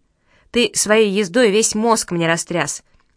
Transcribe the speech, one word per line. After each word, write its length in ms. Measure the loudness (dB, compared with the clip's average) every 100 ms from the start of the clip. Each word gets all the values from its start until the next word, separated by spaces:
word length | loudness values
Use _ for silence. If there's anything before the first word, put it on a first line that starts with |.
| _ _ _ _ _
Ты 200 | -2 0
своей 360 | -2 0 2 2
ездой 420 | 0 -2 2 2
весь 220 | 2 0
мозг 380 | -2 0 -2 -2
мне 160 | -2 -2
растряс. 560 | -2 -4 -6 -6 -8 _ _ _